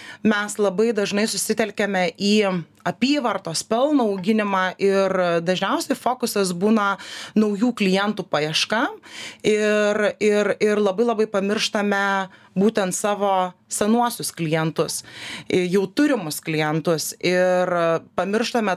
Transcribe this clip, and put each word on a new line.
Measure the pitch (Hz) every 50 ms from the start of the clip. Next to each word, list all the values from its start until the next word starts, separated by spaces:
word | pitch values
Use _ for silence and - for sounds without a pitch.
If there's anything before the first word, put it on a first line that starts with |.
| - - - -
mes | - 214 208 208 208 202 -
labai | - 202 196 180 196 226 240
dažnai | 214 214 202 165 202 202 220 220
susitelkiame | 208 180 - - 214 - 226 202 - - 208 196 196 185 180 - -
į | - 196 202 208 214 202 190 185 175 156 - _ _
apyvartos, | - 180 - - 240 269 294 294 240 233 196 185 - 165 160 - -
pelno | - 220 240 269 311 302 269 233
auginimą | 208 196 190 170 214 220 214 208 202 196 185 185 185 -
ir | - 190 196 196 196 190 190 190 185 180 175 170 170
dažniausiai | 170 185 185 165 190 208 269 339 330 - 262 -
fokusas | - 240 254 - 240 220 - 202 196 180 180
būna | 175 196 214 226 214 202 196 190 - - - - - - -
naujų | - 214 214 208 202 190 240 247 240
klientų | - 208 185 185 196 202 214 208 196 175
paieška | - - 147 151 156 160 - - - 214 233 285 403 440 - - - - - - - - -
ir, | - 214 214 208 214 208 214 208 208 208 208 220 208 196 -
ir, | - 208 208 208 208 202 202 -
ir | - 202 214 208 208
labai, | 208 196 185 208 240
labai | 240 226 208 220 214
pamirštame | 208 196 196 196 208 220 - - - 214 208 202 202 196 202 196 196 196 190 185 - - - - -
būtent | 185 196 220 226 220 190 185 180
savo | - - 208 208 196 202 196 185 185 185 180 180 _ _
senuosius | - - - 214 208 226 240 240 240 233 - 151 - -
klientus, | - 165 151 156 160 160 160 - - 156 156 - - - - - - - - - - -
jau | - - 185 180 180 185 202 190
turimus | 190 - 285 294 302 254 220 170 151 - -
klientus | - 160 156 156 156 151 156 160 151 180 160 151 - - -
ir | - - 175 180 180 185 180 180 180 180 175 175 175 165 165 165 160 - - _
pamirštame | 185 180 196 202 226 233 - - 240 214 190 180